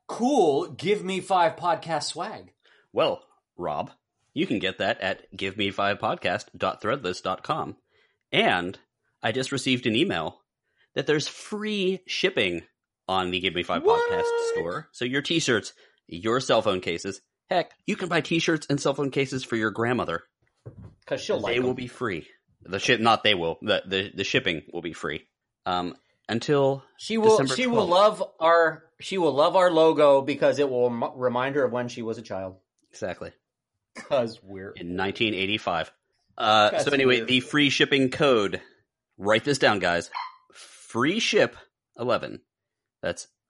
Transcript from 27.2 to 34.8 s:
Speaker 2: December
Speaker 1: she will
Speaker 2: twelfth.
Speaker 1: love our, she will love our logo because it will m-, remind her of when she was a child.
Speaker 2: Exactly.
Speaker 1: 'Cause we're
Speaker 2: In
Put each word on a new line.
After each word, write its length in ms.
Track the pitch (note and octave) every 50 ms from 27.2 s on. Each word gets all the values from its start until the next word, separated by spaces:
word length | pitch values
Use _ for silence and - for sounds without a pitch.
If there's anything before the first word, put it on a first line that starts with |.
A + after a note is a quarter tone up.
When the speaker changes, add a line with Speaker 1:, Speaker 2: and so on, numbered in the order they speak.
| G#3+ A3 A3
Speaker 2:
December 180 | G3+ C3+ C3 -
Speaker 1:
she 120 | A#3+ B3+
will 180 | B3 A#3 A3 F#3+
Speaker 2:
twelfth. 320 | E3+ F3 F#3+ G#3 G#3+ - -
Speaker 1:
love 120 | - - - -
our, 440 | D#3+ E3 E3+ E3+ E3 D#3+ D#3+ - - _ _ -
she 180 | - - F#3+ F#3+
will 140 | E3 D3 B2+
love 220 | C#3 D#3 F3 F3+
our 140 | F#3+ F3+ F3+
logo 500 | E3 D#3+ D#3+ D#3+ D3+ C#3+ D3+ C#3+ C#3 C3+
because 360 | B2+ C#3+ C#3 C#3 D#3+ C#3 B2 C#3
it 100 | C#3+ C3+
will 180 | B2 B2 B2
m-, 160 | B2 A#2+ A#2 C3+ - -
remind 400 | C3 B2+ B2 A#2+ B2 B2+ C#3 C#3
her 80 | D3 B2+
of 80 | A2+
when 180 | A#2 B2 A#2+ A#2+
she 120 | - B2 A2+
was 140 | A2+ A2
a 40 | A#2 A2
child. 340 | - G2+ F#2+ F#2+ F#2 F#2+ - _ _ _ _ _ _
Speaker 2:
Exactly. 400 | - - G#2+ F#2 F2 - E2+ - - _ _ _ _ _ _ _ _ _ _ _ -
Speaker 1:
'Cause 440 | - - - D3 C3 A#2+ A2+ G#2+ - G2
we're 280 | F#2+ G2 F#2+ F#2+ G2+
Speaker 2:
In 240 | - F#2+